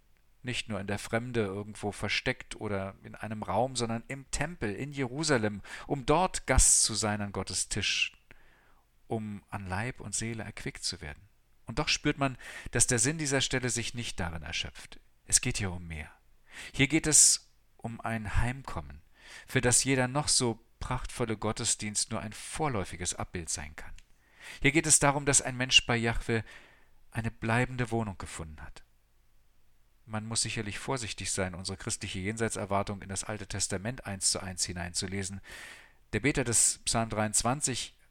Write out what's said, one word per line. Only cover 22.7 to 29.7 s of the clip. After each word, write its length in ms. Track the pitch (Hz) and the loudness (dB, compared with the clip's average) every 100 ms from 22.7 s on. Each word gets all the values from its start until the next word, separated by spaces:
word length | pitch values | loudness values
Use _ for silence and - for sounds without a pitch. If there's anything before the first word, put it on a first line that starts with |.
| 113 90 82 87 - | 0 -2 -4 -6 -4
Abbild 320 | - 90 82 | -6 -6 -6
sein 260 | - 76 - | -6 -6 -10
kann. 160 | - - - - _ - - - | -12 -12 -16 -20 _ -20 -14 2
Hier 120 | 139 | 4
geht 140 | 151 160 | 6 6
es 120 | - | 6
darum, 260 | 143 143 143 | 6 4 4
dass 160 | 135 | 4
ein 140 | 131 127 | 4 -2
Mensch 300 | 127 - - | 6 6 8
bei 100 | 117 | 2
Jahwe 480 | 117 113 - 113 - - - - - - - | 2 0 2 0 0 -12 -20 -20 -20 -20 -10
eine 200 | - 113 | -4 -4
bleibende 600 | - 120 117 127 127 117 | -2 2 2 2 0 0
Wohnung 260 | 113 110 95 | 0 -2 -4
gefunden 440 | - - 80 78 | -8 -8 -10 -10
hat. 220 | 73 - - _ _ _ _ - _ _ - | -14 -14 -18 _ _ _ _ -20 _ _ -20